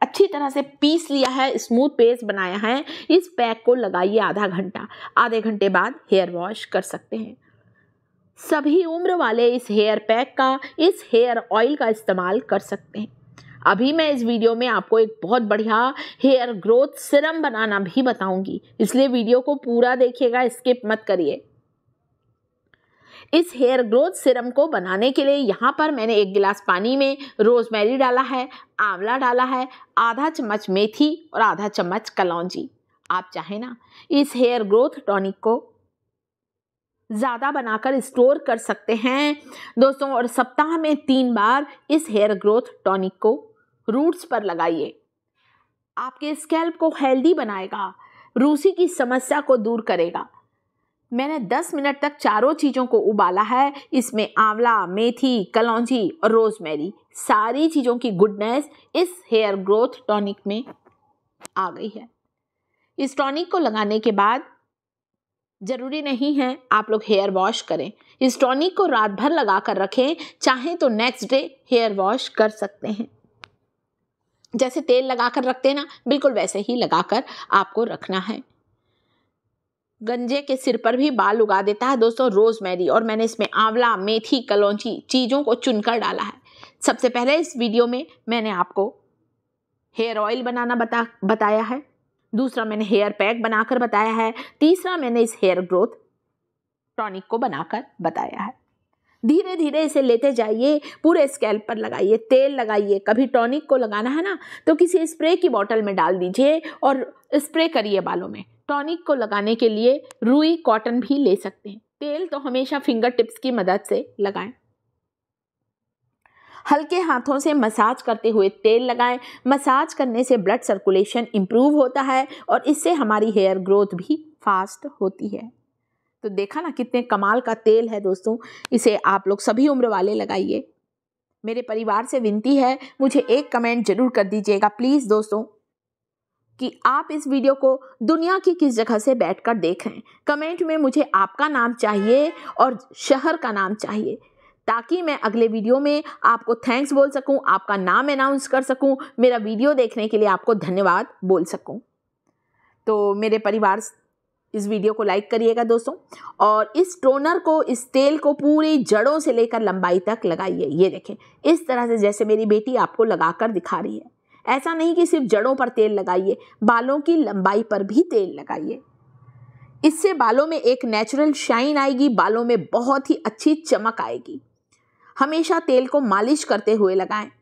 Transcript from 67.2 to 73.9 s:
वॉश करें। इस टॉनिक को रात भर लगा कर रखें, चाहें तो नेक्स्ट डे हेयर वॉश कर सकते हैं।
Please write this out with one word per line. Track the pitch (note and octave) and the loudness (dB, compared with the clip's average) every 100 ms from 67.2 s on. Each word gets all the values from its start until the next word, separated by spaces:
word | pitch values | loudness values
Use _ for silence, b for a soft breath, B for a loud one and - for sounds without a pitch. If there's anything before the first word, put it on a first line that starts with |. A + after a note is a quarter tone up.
| G3 | 2
वॉश | F#3+ F#3+ A3+ | 0 -2 -4
करें। | - D#3+ E3 - b b | -6 -6 -6 -12 b b
इस | C4 B3 | -2 2
टॉनिक | B3+ C4+ F4+ F#4 | 0 2 -2 0
को | F4+ | 0
रात | A#3 G#3+ | 2 0
भर | G3 C#4 | 0 0
लगा | E4 G3+ F#3+ | 0 2 0
कर | - G3 | 0 -4
रखें, | G3 - C4+ E4 B B | -2 0 -2 -2 B B
चाहें | C#4+ B3+ D4 E4+ | 0 0 -2 -2
तो | C#4+ | 0
नेक्स्ट | G#3+ B3 - G3+ | 0 -2 -4 -2
डे | C4+ E4+ _ - | -2 -2 _ 0
हेयर | A#3+ A3+ | 0 2
वॉश | G3 F#3+ B3+ - | 0 -2 -2 -6
कर | - A3 | 0 0
सकते | G#3+ G3+ - - | 0 -10 -8 -10
हैं। | G#3 A#3 _ _ _ - _ _ _ _ | -8 -10 _ _ _ -20 _ _ _ _